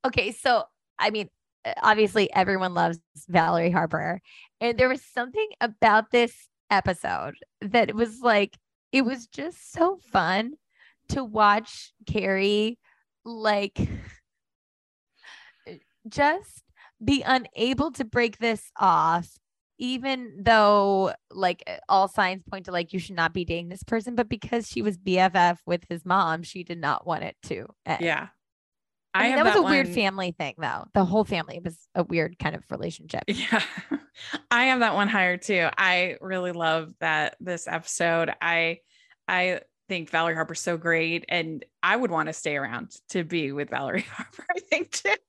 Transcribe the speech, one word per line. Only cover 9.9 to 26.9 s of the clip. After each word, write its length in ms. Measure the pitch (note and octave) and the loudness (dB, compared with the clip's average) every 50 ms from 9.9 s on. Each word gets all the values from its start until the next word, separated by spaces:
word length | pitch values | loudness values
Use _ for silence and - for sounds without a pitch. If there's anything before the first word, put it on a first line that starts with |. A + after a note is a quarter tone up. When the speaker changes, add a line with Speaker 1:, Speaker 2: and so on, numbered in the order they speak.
| G4 F4 _ _ | 0 -2 _ _
Speaker 1:
fun 400 | - G3+ E3+ E3 F#3 G3+ A3 B3 D4+ _ _ _ _ _ _ _ _ _ _ _ | 0 0 2 2 0 0 -2 -4 -8 _ _ _ _ _ _ _ _ _ _ _
to 160 | - C#4+ C4 | -6 -4 -4
watch 680 | A3 G#3+ G#3+ G#3+ G#3 G#3 G#3+ A3 - - - - - _ _ A3 | -4 2 4 6 6 6 4 0 -6 -16 -18 -20 -20 _ _ -10
Carrie, 720 | - - G#3+ F#3+ F#3+ F#3+ F#3+ G3 G3+ G#3 G#3 G#3+ A3 A#3+ _ _ _ _ _ _ _ _ _ _ | -4 -4 -2 0 0 0 2 2 2 2 2 2 0 -2 _ _ _ _ _ _ _ _ _ _
like, 520 | A#3 A#3 A3 G#3+ G#3+ G#3 G3+ G3+ G3 _ - - - - - - - - _ _ _ _ _ _ _ _ _ _ _ _ _ _ _ _ _ _ _ _ _ _ - - - - - _ _ _ - - - _ _ _ _ _ A3 | -14 -12 -2 0 2 2 2 0 -4 _ -4 -4 -4 -4 -10 -12 -16 -20 _ _ _ _ _ _ _ _ _ _ _ _ _ _ _ _ _ _ _ _ _ _ -20 -20 -20 -20 -20 _ _ _ -20 -20 -20 _ _ _ _ _ -10
just 540 | - - C#4+ D4 D#4+ F#4+ G#4 - - - _ _ _ _ - - _ _ A3 | 0 2 2 2 2 0 -6 -14 -20 -20 _ _ _ _ -20 -20 _ _ 0
be 180 | G#3 C#4+ C4+ | 0 0 0
unable 680 | - - C4 C4 B3 - _ - A3 B3 C4+ A#3 C#4+ E4 | 2 2 0 0 0 -4 _ -2 -2 -2 0 0 -2 -2
to 120 | B3+ - C4 | -2 -6 -8
break 340 | A3 - A#3+ A#3+ A#3 G#3 _ | -2 0 0 0 0 -2 _
this 320 | A#3 A#3 A3 G#3 - - _ - | -2 -2 -2 -2 -6 -18 _ 2
off, 500 | G#3 F#3 E3+ D#3+ D#3 D#3+ E3 F3 E3+ - - _ _ _ _ _ _ _ _ _ | 4 4 4 4 4 2 2 0 -2 -6 -16 _ _ _ _ _ _ _ _ _
even 580 | B3 B3 B3+ B3+ B3+ C4+ C4+ B3+ B3 A3+ C#3 F#3 | -6 -6 -6 -4 -2 -4 -4 -4 -6 -14 -14 -2
though, 720 | G3 A#3 A3+ A3 G#3 G#3 G#3 G#3 G3 G3 G3 F#3+ F#3+ F#3 - - _ _ | 2 4 6 8 8 8 6 6 6 4 4 2 2 0 -2 -6 _ _
like, 360 | - F#3+ G3 F3+ F3+ - - - - - - - | -6 0 0 0 0 -2 -8 -12 -12 -10 0 2
all 180 | F#3+ F#3+ F#3+ | 4 4 4
signs 380 | G3 - - G3 F3+ F#3 F#3+ - - | 2 2 0 0 0 0 -6 -10 -12
point 180 | - F#3+ F3 | -14 -12 -10
to, 40 | - | -4
like, 220 | F3+ F3 F3 - | -4 -4 -4 -2
you 80 | - F#3+ | -6 -6
should 160 | E3 - F#3 | -6 -6 -2
not 180 | E3+ E3 D#3+ E3 | 0 0 0 0
be 100 | F#3 F3 | -2 -4
dating 260 | D#3+ E3+ E3+ E3+ E3+ | -2 -4 -4 -4 -10
this 120 | F#3 G3 | -12 -14
person, 320 | - - A#3 A3+ G3+ B3 A#3+ | -6 -4 -4 -4 -4 -4 -2
but 140 | A3+ A#3+ G#3+ | -2 -2 -2
because 400 | B3+ G#3 - - - A#3 A3 - | -4 -10 -6 -4 -4 -4 -4 -4
she 140 | - B3 | -6 -2
was 140 | G#3+ G#3 F#3+ | -2 -2 -4
B 220 | F3 F#3+ F#3+ F3+ F3+ | -2 -2 0 4 4
F 160 | F#3 F#3 F3 | 4 4 6
F 260 | F#3+ F3 F3 F3 E3+ _ | 4 4 4 2 0 _
with 180 | - F3 F3 - _ | -4 -4 -4 -2 _
his 160 | F3 E3+ - | -10 -10 -2
mom, 400 | F#3 F3+ G3 F#3 E3 D#3+ E3 E3+ | 0 2 2 2 2 -2 -4 -6
she 180 | - - F#3+ | -12 -12 -14
did 160 | F3 - F3 E3+ | -10 -10 -10 -4
not 280 | D#3+ C#3+ | -2 -2